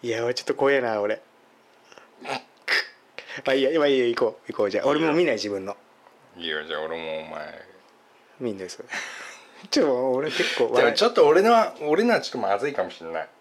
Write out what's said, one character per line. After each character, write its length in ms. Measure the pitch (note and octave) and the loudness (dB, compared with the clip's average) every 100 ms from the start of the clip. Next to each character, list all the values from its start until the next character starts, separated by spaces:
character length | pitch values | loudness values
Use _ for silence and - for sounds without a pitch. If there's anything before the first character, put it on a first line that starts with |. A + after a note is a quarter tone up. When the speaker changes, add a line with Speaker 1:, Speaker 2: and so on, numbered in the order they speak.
Speaker 1:
い 80 | A#2+ | -4
や、 120 | A2+ A#2 | -4 -2
ち 80 | B2+ | -4
ょ 20 | |
っ 20 | - | -4
と 100 | C#3 | 0
怖 160 | C#3 | 2
え 100 | C#3 | 2
な、 180 | B2 G#2+ | 0 -2
俺。 220 | G#2 A2 _ _ _ _ _ _ _ - - _ C3 C3+ - _ - - - - _ - - - - | -2 -4 _ _ _ _ _ _ _ -20 -20 _ -10 -10 -10 _ -2 -2 -2 -14 _ -20 -14 -8 0
ま 60 | |
あ 20 | C3+ | 2
い 60 | |
い 20 | |
や、 160 | C3+ D#3+ | 2 2
ま 60 | D3 | 4
あ 20 | |
い 80 | C3+ | 4
い 40 | |
や、 60 | A#2+ | 2
行 120 | A#2 | 2
こ 220 | A#2+ - - | 0 -2 -16
う。 40 | |
行 60 | - | -2
こ 60 | G#2 | 0
う。 40 | |
じ 80 | G2+ | 2
ゃ 20 | |
あ、 40 | B2+ | 0
Speaker 2:
い 20 | |
い 40 | |
よ。 60 | D3 | 2
Speaker 1:
俺 100 | D#3+ | 2
も 60 | |
見 120 | D3+ F3 | 2 2
な 60 | |
い、 20 | A2+ | 0
自 140 | G#2 | -4
分 160 | G2 F#2+ | -6 -8
の。 100 | G2 _ _ - _ _ F2+ | -12 _ _ -20 _ _ -12
Speaker 2:
い 80 | E2+ | -6
い 20 | |
よ、 160 | D#2 | -6
じ 100 | D#2 | -6
ゃ 40 | D2+ | -6
あ 40 | |
俺 160 | D#2 E2 | -6 -8
も 220 | D#2+ D#2+ | -6 -8
お 40 | D#2 | -8
前。 380 | D#2 D2+ - - - _ _ _ _ _ _ | -12 -12 -14 -20 -20 _ _ _ _ _ _
Speaker 1:
見 120 | B2+ | -8
ん 60 | G2 | -8
で 120 | F#2 | -10
す。 140 | - - - - - - | -12 -12 -12 -10 -14 -16
<laughs> 440 | - - - - | -18 -20 -20 -2
ち 100 | - | 2
ょ、 300 | E3 B2+ C3 | 2 2 2
俺 160 | B2+ D3+ | 0 0
結 260 | B2 - - | -2 -2 0
構 140 | A#2 | 2
笑 40 | B2 | 4
い。 20 | |
Speaker 2:
じ 60 | |
ゃ 60 | A#2+ | 4
あ、 40 | |
ち 120 | A#2 A3 | 4 2
ょ 40 | |
っ 40 | |
と 120 | B3 D3+ | 6 6
俺 160 | D#3+ | 8
の 100 | G#3+ | 6
は、 220 | A#3 G#3+ - | 4 4 -2
俺 220 | D3+ D#3+ | 0 2
の 100 | A#3 | 4
は 80 | G#3+ | 2
ち 60 | - | 0
ょ 20 | |
っ 20 | |
と 40 | C3 | -4
ま 180 | G2+ G2+ | -2 0
ず 80 | C#3 | -2
い 40 | |
か 100 | C3+ | -4
も 80 | F#2 | -6
し 120 | - | -6
れ 80 | E2 | -10
な 100 | E2 | -8
い。 80 | D#2+ _ | -8 _